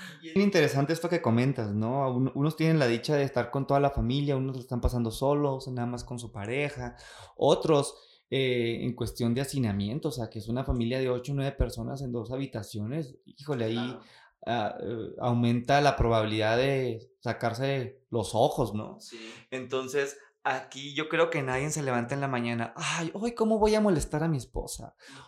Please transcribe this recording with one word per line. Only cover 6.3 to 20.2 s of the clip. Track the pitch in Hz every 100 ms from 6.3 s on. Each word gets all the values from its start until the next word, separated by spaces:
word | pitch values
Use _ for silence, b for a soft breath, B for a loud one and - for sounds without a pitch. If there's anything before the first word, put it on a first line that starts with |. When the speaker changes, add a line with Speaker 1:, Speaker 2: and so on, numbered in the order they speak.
Speaker 1:
pareja, | 107 104 135 143 127 120 - B B B -
otros, | 139 165 160 143 139 - B B B
eh, | 135 131 123 117 117
en | 123
cuestión | 120 113 - 117
de | 120
hacinamiento, | 139 139 110 101 101 151 151
o |
sea, | 123 110
que | 113
es | 107
una | 123
familia | 135 123 113 131
de | 127
ocho | 123 135
o | 139
nueve | 135
personas | - 123 113 120 139
en | 131
dos | 120 107
habitaciones, | 131 139 113 101 107 110 156 - - -
híjole, | - 143 127 113
ahí, |
Speaker 2:
Claro. | 117 123 123 B B B _ -
Speaker 1:
ah, | 117 104 -
eh, | - 113 - -
aumenta | 123 120 120 120 120 143
la | 143 -
probabilidad | 120 110 110 107 107 120
de | 135 135 123 110 - _
sacarse | 120 110 117 113 135 135 110 - -
los | 120 101 110
ojos, | 147 147 110 104
¿no? | - -
Speaker 2:
Sí. | - 113 113 B B
Speaker 1:
Entonces, | 127 123 131 127 143 139 -